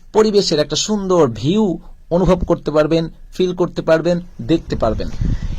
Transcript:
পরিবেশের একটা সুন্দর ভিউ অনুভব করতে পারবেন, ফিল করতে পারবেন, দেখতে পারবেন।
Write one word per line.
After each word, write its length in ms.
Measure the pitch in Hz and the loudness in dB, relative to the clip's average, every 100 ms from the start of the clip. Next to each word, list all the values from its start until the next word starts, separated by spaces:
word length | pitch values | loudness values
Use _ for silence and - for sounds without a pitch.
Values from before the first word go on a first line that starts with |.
| - | -2
পরিবেশের 460 | 208 220 202 180 151 | 2 4 2 2 0
একটা 160 | 147 156 | 0 -2
সুন্দর 520 | - 214 190 180 139 | -4 -4 0 2 2
ভিউ 520 | 104 131 208 208 - - - - | 0 0 0 0 -2 -10 -20 -4
অনুভব 300 | 175 185 180 | 0 2 2
করতে 320 | - 170 - | 2 -2 0
পারবেন, 380 | 151 156 165 160 - - | 0 2 2 0 -8 -14
ফিল 200 | - 185 | -2 -2
করতে 280 | 180 165 - | 0 -2 -2
পারবেন, 380 | 160 160 165 175 175 - | 2 2 2 -2 -4 -10
দেখতে 340 | 117 165 - 143 | -2 -2 -2 -2
পারবেন। 340 | 117 104 - - - - - | -2 -2 -4 -2 -2 -2 -2